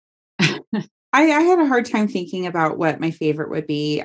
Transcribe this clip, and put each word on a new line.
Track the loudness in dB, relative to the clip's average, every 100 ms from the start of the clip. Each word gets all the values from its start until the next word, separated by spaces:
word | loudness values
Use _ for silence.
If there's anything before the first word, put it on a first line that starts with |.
| _
<laughs> | _ _ 0
I, | 0 0 -8 -8 -8 _ _
I | 2 4 4
had | 4 4
a | 4
hard | 0 0
time | 0 0
thinking | -2 -6 -6 -4
about | 0 0 0
what | 0 0
my | -2
favorite | -2 -2 -2 -4
would | -6 -4
be. | -4 -2 -2